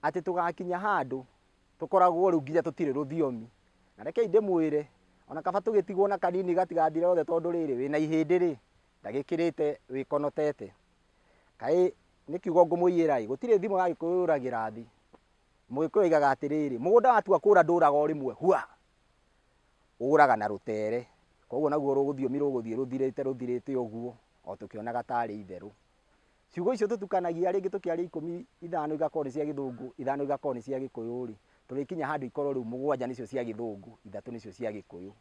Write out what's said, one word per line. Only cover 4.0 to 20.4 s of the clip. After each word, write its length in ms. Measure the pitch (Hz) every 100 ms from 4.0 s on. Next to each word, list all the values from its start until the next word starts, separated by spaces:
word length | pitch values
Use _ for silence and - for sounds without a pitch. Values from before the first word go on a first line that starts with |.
rekei 220 | 127 202 220
ndĩmwĩre, 560 | 202 208 175 156 147 147 _ _ _ _
ona 140 | 151
kaba 160 | 180 190
tũgĩtigwo 480 | 208 214 185 190 202
na 100 | 196
kanini 360 | 180 180 185
gatigathire 520 | 175 180 165 160 156 175
othe 160 | 175
tondũ 280 | 147 165 165
rĩrĩ, 220 | 170 156 123
wĩna 200 | 139 147
ihĩndĩ 400 | 156 160 156 180
rĩ, 180 | 175 139 _ _ _ _
ndagĩkĩrĩte 760 | 101 123 143 165 170 156 151 147 _
wĩkonotete. 800 | 131 131 147 147 - 151 143 101 _ _ _ _ _ _ _ _ _
Kaĩ 320 | 117 170 180 - _ _ -
nĩ 80 | 170
kiugo 220 | 196 165
ngũmũiyĩra 560 | 170 175 180 175 160 135
ĩ, 40 | 107
gũtirĩ 320 | 135 247 208
thimo 180 | 202 196
ya 100 | 180
Gĩkũyũ 380 | 160 165 180 175
yũragĩra 460 | 151 127 117 110
thi. 120 | 110 117 _ _ _ _ _ _ _ _
Mũgĩkũyũ 280 | 131 160 220
oigaga 320 | 185 156 143
atĩrĩrĩ, 440 | 135 147 151 147 120
"Mũgũnda 340 | 147 233 247
watua 260 | 226 196 180
kũra 240 | 208 196
ndũraga 340 | 160 175 156 143
o 100 | 151
rĩmwe, 260 | 156 131
hua." 280 | 110 165 139 - _ _ _ _ _ _ _ _ _ _ _ _ _
Ũraga 360 | 127 151 143
na 120 | 113